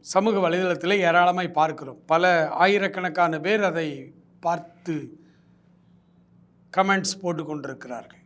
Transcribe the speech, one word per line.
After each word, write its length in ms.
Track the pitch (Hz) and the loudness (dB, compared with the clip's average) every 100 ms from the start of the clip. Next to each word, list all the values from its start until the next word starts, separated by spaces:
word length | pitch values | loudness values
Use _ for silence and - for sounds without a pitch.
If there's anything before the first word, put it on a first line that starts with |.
| - | 0
சமூக 220 | 190 214 202 | 0 2 2
வலைதளத்தில் 600 | 175 175 185 170 170 202 170 | 2 0 0 -2 0 2 4
ஏராளமாய் 480 | 170 175 180 175 151 | 4 4 2 -2 0
பார்க்கிறோம். 380 | 156 151 135 120 - | 0 0 -12 -16 0
பல 120 | 165 180 175 151 - | 2 4 4 2 2
ஆயிரக்கணக்கான 720 | 185 202 190 190 180 165 170 160 160 | 4 4 0 -4 -4 0 0 0 0
பேர் 180 | 214 196 | 0 0
அதை 180 | 165 147 139 135 - _ _ 165 | -2 -6 -8 -16 -20 _ _ -4
பார்த்து 500 | 170 - - - 151 131 - _ _ _ _ _ _ _ _ _ _ _ _ _ _ _ | -4 -6 -16 -8 -8 -8 -20 _ _ _ _ _ _ _ _ _ _ _ _ _ _ _
கமெண்ட்ஸ் 460 | 180 190 190 165 - | 0 2 2 0 -6
போட்டு 220 | 180 160 151 | -4 -6 -6
கொண்டிருக்கிறார்கள். 720 | 151 139 131 127 120 - - | -8 -10 -12 -12 -12 -14 -20